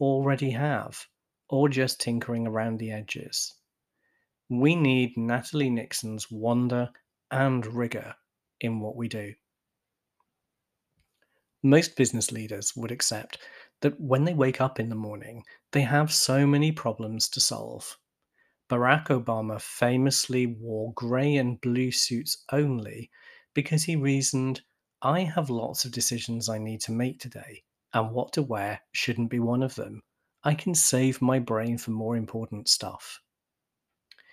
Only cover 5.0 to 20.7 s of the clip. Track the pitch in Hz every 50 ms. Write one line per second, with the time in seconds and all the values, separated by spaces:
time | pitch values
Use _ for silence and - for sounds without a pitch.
5 | 123 120 - 120 113 117 120 123 123 - - 147 139 127 120 113 - - - -
6 | - 110 110 107 - - 113 107 110 117 120 123 123 120 123 123 123 120 _ -
7 | _ _ _ _ _ - 131 135 135 135 131 123 107 107 120 120 120 117 - 110
8 | - - - _ _ _ _ _ _ _ _ - 131 117 113 110 107 107 - 117
9 | 117 113 113 110 104 101 104 _ _ _ _ _ _ _ _ _ _ _ _ _
10 | _ _ _ _ _ _ _ _ _ _ _ _ _ _ _ _ _ _ _ _
11 | _ _ _ _ _ _ _ _ _ _ _ - - 135 143 165 170 - - -
12 | 127 - - 113 104 - 117 110 110 107 104 98 104 - - 127 117 107 120 135
13 | - - 113 107 110 - - - - - - - - _ _ - - 147 147 -
14 | 156 127 131 135 151 175 175 147 131 131 131 - 131 131 - - 113 117 113 110
15 | 107 107 104 104 107 110 117 117 - - - _ _ - - 143 135 117 147 147
16 | 151 156 - - - - 131 139 143 143 143 143 151 156 156 - - 117 110 -
17 | 110 107 110 110 - - - 117 - - 113 110 110 113 117 113 - - - _
18 | _ _ _ _ _ _ _ _ _ _ _ _ _ - 127 120 123 127 143 151
19 | 156 - 139 123 113 117 113 110 110 107 107 113 - - - - 123 120 127 127
20 | 135 139 131 - - - 127 123 123 120 117 107 113 117